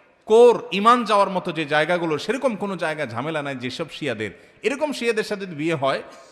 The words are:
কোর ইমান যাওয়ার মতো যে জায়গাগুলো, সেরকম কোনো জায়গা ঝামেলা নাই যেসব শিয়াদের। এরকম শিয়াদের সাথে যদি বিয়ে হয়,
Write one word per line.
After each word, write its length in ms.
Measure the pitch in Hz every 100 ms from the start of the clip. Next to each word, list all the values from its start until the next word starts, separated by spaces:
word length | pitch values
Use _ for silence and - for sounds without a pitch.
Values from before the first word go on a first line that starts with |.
| _ _ -
কোর 380 | 220 240 220 -
ইমান 320 | 190 214 247
যাওয়ার 260 | 208 202 190
মতো 220 | 185 185
যে 140 | 160 147
জায়গাগুলো, 520 | 151 156 180 170 147
সেরকম 380 | - 254 262 196
কোনো 200 | 196 185
জায়গা 300 | 165 151 135
ঝামেলা 360 | 110 147 156
নাই 140 | 143 131
যেসব 320 | 123 127 160
শিয়াদের। 420 | - 143 110 107 - - _
এরকম 300 | 208 269 302
শিয়াদের 300 | - 233 214
সাথে 220 | 208 208 196
যদি 100 | 147
বিয়ে 200 | 160 156
হয়, 280 | 135 190 - - -